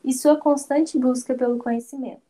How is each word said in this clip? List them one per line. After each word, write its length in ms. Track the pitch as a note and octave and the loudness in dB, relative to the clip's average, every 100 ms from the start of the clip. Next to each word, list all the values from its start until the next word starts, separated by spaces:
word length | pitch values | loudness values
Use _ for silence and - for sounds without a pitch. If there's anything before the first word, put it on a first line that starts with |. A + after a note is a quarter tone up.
e 120 | C4 | -4
sua 240 | C4 D4 D4+ | 0 2 4
constante 600 | D4+ C#4+ - D4 D#4+ C#4 | 4 0 0 0 0 0
busca 360 | B3+ B3+ - | 0 0 -2
pelo 240 | B3+ B3 A#3+ | -2 0 -2
conhecimento. 640 | A#3+ A#3 A#3+ C#4 A#3+ - _ | -2 -4 -6 -12 -12 -12 _